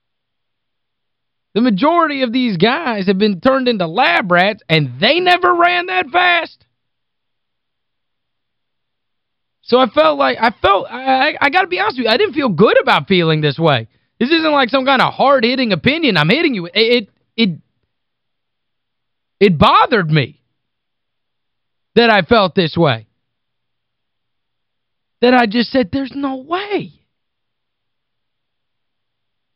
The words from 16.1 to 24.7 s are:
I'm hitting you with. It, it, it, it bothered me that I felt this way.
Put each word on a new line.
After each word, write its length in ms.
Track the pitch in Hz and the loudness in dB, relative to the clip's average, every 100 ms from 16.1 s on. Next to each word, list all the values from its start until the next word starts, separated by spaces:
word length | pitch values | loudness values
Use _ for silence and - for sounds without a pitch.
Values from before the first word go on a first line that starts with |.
| 170 | 2
I'm 140 | 151 | 2
hitting 260 | 269 349 214 | 2 0 -2
you 80 | |
with. 120 | 170 208 | -4 -2
It, 40 | |
it, 300 | 226 247 202 _ _ - | 2 0 -2 _ _ -2
it, 240 | 220 156 - _ _ _ _ _ _ _ _ _ _ _ _ _ _ _ _ - | -2 -2 -12 _ _ _ _ _ _ _ _ _ _ _ _ _ _ _ _ 0
it 180 | 202 151 | 0 4
bothered 520 | 220 370 453 226 160 | 2 4 2 0 0
me 320 | 156 117 - _ _ _ _ _ _ _ _ _ _ _ _ _ _ _ 214 | -2 -2 -8 _ _ _ _ _ _ _ _ _ _ _ _ _ _ _ 0
that 140 | 233 | 2
I 120 | 208 | 2
felt 340 | 165 233 185 - | 2 2 2 0
this 220 | 165 170 | -2 0
way. 280 | 165 113 - _ _ _ _ _ _ _ _ _ _ _ _ _ _ _ _ | 0 -2 -8 _ _ _ _ _ _ _ _ _ _ _ _ _ _ _ _